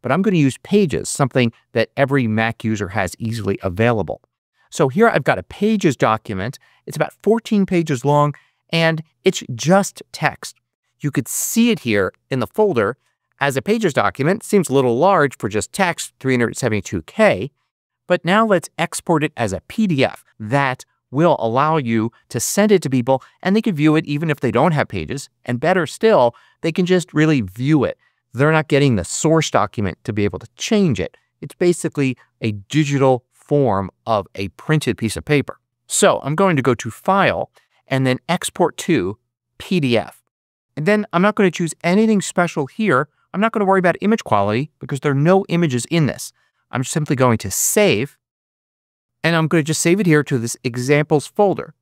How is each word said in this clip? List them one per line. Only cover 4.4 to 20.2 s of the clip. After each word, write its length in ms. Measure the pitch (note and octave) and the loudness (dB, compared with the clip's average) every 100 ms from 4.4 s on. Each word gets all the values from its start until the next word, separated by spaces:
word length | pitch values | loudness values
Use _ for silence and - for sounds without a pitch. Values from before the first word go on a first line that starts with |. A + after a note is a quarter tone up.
| _ _ _ | _ _ _
So 180 | - C#3+ | -2 0
here 200 | C3 A3+ | 4 2
I've 140 | E3 | 2
got 160 | C3+ A#2 | 0 -2
a 60 | |
Pages 520 | - - G#3 A3 F3 C3 | -4 -4 0 2 0 2
document. 640 | B2+ A2 - G2 G2+ - _ _ - | 0 0 -2 -8 -6 -10 _ _ -14
It's 100 | - | -6
about 160 | D#3 - | -6 -4
fourteen 440 | - A3+ - G#3+ F#3+ | 0 0 2 0 2
pages 380 | F#3 D#3+ C3+ | 0 -2 -2
long, 300 | C#3 D3 D3 C#3+ _ _ _ | 0 2 0 -2 _ _ _
and 340 | E3 E3 D#3+ D#3+ _ | 0 0 0 -8 _
it's 220 | - F3+ - | -2 -2 -8
just 480 | B2 C3+ F#3+ G3 - - | -6 2 2 2 -6 -20
text. 460 | - D3+ - - - _ _ _ _ | -4 -4 -4 -16 -18 _ _ _ _
You 140 | D3 | -4
could 160 | C#3 B2 | -4 -4
see 420 | - - - A#3+ | -6 -4 2 2
it 100 | G#3 | 2
here 320 | A#2+ G#2 F#2+ _ _ | 0 0 0 _ _
in 100 | C3 | -4
the 60 | B2 | -4
folder 480 | - G#3+ C#3 G2+ B2 _ _ _ _ | 0 0 2 0 -2 _ _ _ _
as 180 | C#3 C3 | -2 -2
a 60 | |
Pages 300 | - A3+ G#3 | -2 -2 0
document. 500 | C3 G2+ - C3+ G3+ | 0 -2 0 -2 -2
Seems 260 | - G3+ F3+ | 0 0 2
a 40 | |
little 260 | C3+ B2 A#2 | 2 2 2
large 380 | F3 F#3+ C#3+ - | 2 2 0 -2
for 120 | A#2 | -4
just 240 | G#2 - | -4 -6
text, 420 | - F#3 E3 - _ | -2 -2 -2 -10 _
three 140 | C3 | -2
hundred 240 | B2+ A#2 - | 0 0 -2
seventy-two 460 | B2+ G#2+ - F#2+ | -2 -2 -4 -8
K. 500 | D#2+ - G#3+ G#2+ C3+ _ _ _ _ _ _ | -8 2 2 2 -4 _ _ _ _ _ _
But 160 | F3+ | -2
now 220 | D#3+ G3 A3+ | 2 2 2
let's 220 | F#3 - - | 0 -2 -6
export 440 | D#3+ - - D#3+ | -6 -6 -2 0
it 100 | D3 - | 0 -2
as 160 | A2+ | -4
a 80 | F#2 _ | -4 _
P 180 | - G#3+ | -4 -2
D 180 | D3 | 2
F. 200 | A#2+ - | 0 -2